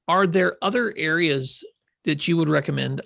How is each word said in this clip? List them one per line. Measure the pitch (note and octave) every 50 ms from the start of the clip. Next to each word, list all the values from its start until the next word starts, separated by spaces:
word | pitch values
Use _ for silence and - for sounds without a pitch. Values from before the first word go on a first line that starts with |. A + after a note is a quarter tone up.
| _
Are | - E3+ F#3+ G3
there | F3+ E3 F#3+ F3+ F3+ - - -
other | G3 G#3+ B3 A#3+ A3 -
areas | - D#3 D#3 D#3+ E3+ F3 D#3+ C#3+ C3+ C3 B2 - - - - _ _ _ _ _ _ -
that | D#3 D3+ C#3+ - -
you | E3+
would | E3+ D#3+ D3+
recommend | D3+ D3 C#3 - C#3+ C3+ C3 C3 C3+ C3+ -